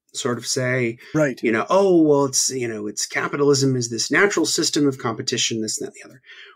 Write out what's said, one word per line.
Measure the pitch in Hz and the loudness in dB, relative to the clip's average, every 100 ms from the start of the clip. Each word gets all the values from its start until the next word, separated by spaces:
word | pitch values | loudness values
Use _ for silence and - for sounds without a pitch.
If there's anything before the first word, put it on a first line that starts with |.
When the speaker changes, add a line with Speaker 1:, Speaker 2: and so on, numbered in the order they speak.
| _ | _
Speaker 1:
sort | - 127 117 | -6 -4 -4
of | 120 | -4
say, | 135 127 127 117 113 - 156 | -2 -2 0 -2 -6 -4 0
Speaker 2:
Right. | 151 120 | 0 0
Speaker 1:
you | 117 | 0
know, | 110 - | 0 2
"Oh, | 190 196 175 | 2 4 6
well, | 156 143 139 | 6 4 2
it's, | 127 - | 0 -2
you | 131 120 | -2 -4
know, | 107 107 | -6 -8
it's | - - | -8 -6
capitalism | - 170 147 143 135 135 127 | -4 -4 0 2 4 2 0
is | 117 | -2
this | 113 - | -4 -2
natural | 151 202 175 156 | 2 2 2 -2
system | - 151 165 143 | 0 0 2 0
of | 131 | 0
competition, | 123 110 127 117 - 113 | -4 -4 -4 -2 -2 -2
this, | 110 - | -4 -6
and | 107 | -10
that, | - | -12
and | |
the | - | -20
other." | - - - - | -20 -20 -20 -20